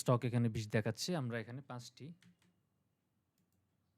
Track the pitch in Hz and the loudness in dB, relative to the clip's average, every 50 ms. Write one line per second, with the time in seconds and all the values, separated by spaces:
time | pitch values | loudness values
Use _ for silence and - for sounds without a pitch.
0 | - 139 127 117 - 120 117 120 117 117 104 113 107 107 - 113 104 113 107 - | 4 4 4 4 4 2 2 4 2 2 2 -2 -2 0 0 2 2 0 -2 -2
1 | - 180 180 156 127 117 120 117 104 117 120 143 139 - 123 123 120 - - - | -2 -2 -2 -2 -2 -2 -4 -4 -6 -6 -10 -12 -12 -12 -12 -12 -12 -14 -16 -16
2 | 123 160 170 - - - - _ _ _ _ _ _ _ _ _ _ _ _ _ | -16 -16 -16 -18 -20 -20 -20 _ _ _ _ _ _ _ _ _ _ _ _ _
3 | _ _ _ _ _ _ _ _ _ _ _ _ _ _ _ _ _ _ _ | _ _ _ _ _ _ _ _ _ _ _ _ _ _ _ _ _ _ _